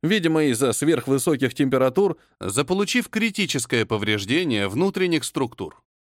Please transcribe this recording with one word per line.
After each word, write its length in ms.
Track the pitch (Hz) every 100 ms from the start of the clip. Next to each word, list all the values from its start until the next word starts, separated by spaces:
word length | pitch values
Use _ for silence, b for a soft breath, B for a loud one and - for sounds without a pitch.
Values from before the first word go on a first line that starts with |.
видимо, 440 | 160 214 165 160 147
из-за 260 | 113 135
сверхвысоких 840 | 110 147 147 135 135 175 139 131
температур, 640 | - 135 131 131 151 202 160 b b
заполучив 680 | 92 110 156 190 202 247 233
критическое 760 | 220 220 196 180 143 - 120 107
повреждение 840 | 110 104 107 98 147 170 107 98
внутренних 560 | 113 190 190 185 160 -
структур. 580 | 151 123 - 85 - _ _ _